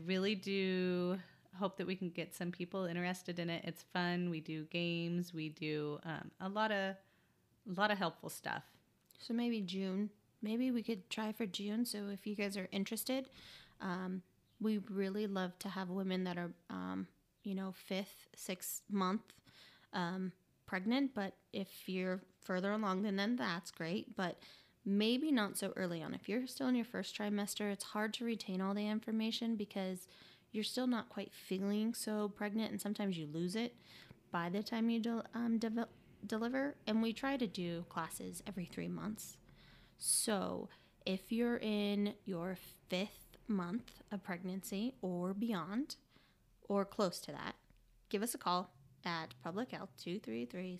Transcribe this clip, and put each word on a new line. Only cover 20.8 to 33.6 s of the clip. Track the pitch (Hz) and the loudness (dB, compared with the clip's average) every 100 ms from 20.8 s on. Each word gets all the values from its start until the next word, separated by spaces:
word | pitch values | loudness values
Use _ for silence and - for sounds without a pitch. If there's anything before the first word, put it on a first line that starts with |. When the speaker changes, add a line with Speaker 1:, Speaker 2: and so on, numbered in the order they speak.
| 196 254 277 214 | 2 4 4 2
Speaker 2:
But | 196 - _ | -2 -4 _
if | 214 190 - - | -6 -6 -8 -4
you're | 185 185 185 - _ | 0 2 0 -4 _
further | - 185 196 | -2 2 2
along | 214 208 185 | 2 2 2
than, | 214 196 | 2 2
then | 202 240 | 2 2
that's | 226 170 - | 2 -2 -4
great. | - 165 202 - - | -6 -2 -2 -2 -2
But | 180 - - - - _ - | -2 -2 -12 -20 -20 _ 0
maybe | 202 220 247 311 | 2 4 4 4
not | 262 202 - | 4 4 0
so | 196 - | -2 0
early | 185 170 | -2 -2
on. | 151 | -4
If | - - | -6 -2
you're | 220 254 | -2 -2
still | - 262 | -2 2
in | 247 | 2
your | 226 | 2
first | 185 190 - | -4 -4 -2
trimester, | 208 208 202 - 208 | 0 0 0 0 0
it's | 196 - | -2 -4
hard | 214 214 214 | -2 -2 0
to | 233 | -2
retain | 226 - 185 | -2 -2 0
all | 190 | 2
the | 202 208 | 2 2
information | 214 220 220 220 233 233 220 | 0 2 2 2 0 0 0
because | 208 202 185 185 - - - - _ | 0 -2 -2 -2 -8 -20 -20 -20 _
you're | 214 | -4
still | 208 - 254 | -2 2 2
not | 240 - | 2 0
quite | - 202 | -6 -6
feeling | - - 190 196 208 220 | -8 -2 0 2 4 2
so | 240 - 214 208 | 0 0 2 0
pregnant, | 202 208 214 220 | 0 0 0 0
and | 208 | 0
sometimes | 202 208 202 175 | -2 0 0 0
you | 147 | 0
lose | 156 180 | 0 0
it | 202 | 2